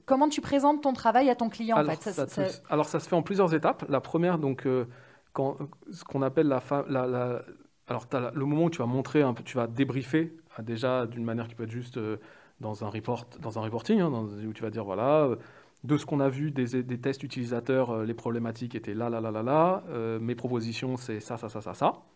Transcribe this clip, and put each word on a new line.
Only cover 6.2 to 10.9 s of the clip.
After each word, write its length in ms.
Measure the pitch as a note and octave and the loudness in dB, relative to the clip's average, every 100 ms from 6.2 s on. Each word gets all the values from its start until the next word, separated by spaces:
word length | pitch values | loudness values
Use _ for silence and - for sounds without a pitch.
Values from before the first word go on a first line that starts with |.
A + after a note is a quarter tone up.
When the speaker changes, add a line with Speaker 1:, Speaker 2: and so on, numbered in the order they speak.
Speaker 2:
appelle 260 | C3+ C3 D#3 | 2 4 4
la 100 | C3 | 2
fa-, 240 | - C#3+ C3+ | 0 -2 0
la, 180 | C3 B2+ | 0 0
la... 340 | B2 B2 A#2+ - - - _ - | 0 -2 -4 -8 -18 -20 _ -8
Alors, 180 | B2 B2 | -8 -4
t'as 100 | C#3 | -4
la, 120 | B2 | -4
le 120 | D#3 | -2
moment 220 | C#3 D3 E3+ | 0 2 2
où 40 | |
tu 100 | E3 | 2
vas 60 | A#2+ | 0
montrer 360 | B2+ C3 D#3 | 0 2 4
un 120 | C#3 | 4
peu, 100 | A#2 | 2
tu 120 | - B2+ | -4 -2
vas 120 | A#2 | -2
débriefer, 680 | A#2 C3+ B2+ B2+ D#3 D#3+ - - - | 0 0 -2 0 0 0 -6 -16 -12
euh, 20 | |
déjà 440 | A2+ A#2 B2+ | -8 -2 0